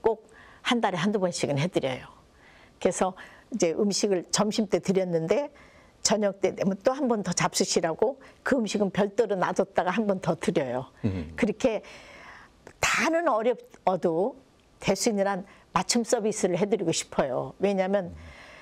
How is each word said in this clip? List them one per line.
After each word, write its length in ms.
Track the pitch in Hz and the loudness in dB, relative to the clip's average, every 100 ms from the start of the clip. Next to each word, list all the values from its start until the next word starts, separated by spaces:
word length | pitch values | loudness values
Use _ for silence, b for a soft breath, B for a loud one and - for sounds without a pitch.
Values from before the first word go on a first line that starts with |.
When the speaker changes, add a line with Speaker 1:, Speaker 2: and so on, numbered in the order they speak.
Speaker 1:
꼭 300 | 226 214 - B B B | 0 -2 -6 B B B
한 180 | - 240 | -2 2
달에 160 | 220 180 | 4 2
한두 220 | 185 208 | 0 0
번씩은 400 | 180 170 123 139 | 0 0 -2 0
해드려요. 460 | 175 170 135 127 - - _ B B B B _ | 0 0 -2 -6 -10 -20 _ B B B B _
그래서 360 | 185 175 185 180 B B B | -2 2 -2 -2 B B B
이제 200 | 233 170 | 0 0
음식을 540 | - 202 185 208 185 - | 2 0 2 2 0 0
점심 380 | - 208 208 214 | 0 0 0 0
때 100 | 185 | 0
드렸는데 720 | - 190 185 170 160 214 294 B B B B B | 0 0 2 0 2 0 0 B B B B B
저녁 360 | - 214 202 190 | 0 2 0 0
때 140 | 185 | -2
되면 220 | - 185 190 | 0 -2 0
또 80 | - | 0
한 160 | 262 269 | 0 0
번 160 | 226 | 0
더 80 | 185 | -2
잡수시라고 880 | 175 185 - 190 - 170 156 220 269 B B | 0 0 0 0 2 0 0 0 0 B B
그 100 | - | 0
음식은 360 | 269 214 202 202 | 0 2 0 0
별도로 440 | - 202 202 220 | 2 0 2 0
놔뒀다가 560 | 196 160 185 190 - 175 | 2 0 0 0 0 -2
한 160 | 175 214 | 0 0
번 140 | 190 | -2
더 160 | - 165 | -2 -2
드려요. 500 | - 175 131 123 143 B | 0 -2 -2 -4 -6 B
Speaker 2:
음. 280 | 110 95 78 | -4 -4 -8
Speaker 1:
그렇게 480 | 80 - - 214 214 B B B B B B B _ - - | -2 -2 0 0 -2 B B B B B B B _ -20 -6
다는 480 | - - 262 330 339 | -2 0 2 2 2
어려워도 1080 | 220 226 233 - - - 185 180 160 214 - - _ _ _ | 2 0 -2 -6 -4 -2 0 0 0 -2 -4 -18 _ _ _
될 160 | - | -2
수 140 | 190 - | 0 0
있는 180 | 208 196 | 0 0
한 180 | 196 196 B B | -2 -8 B B
맞춤 320 | - 185 240 | -2 0 -2
서비스를 540 | 226 240 214 - 190 170 | 2 0 0 0 0 0
해드리고 340 | 208 208 165 | 0 0 0
싶어요. 600 | 160 - - 147 131 135 - | -2 -4 -2 0 0 -4 -2
왜냐하면 560 | 196 196 185 202 175 B B B B B | 0 2 0 0 -2 B B B B B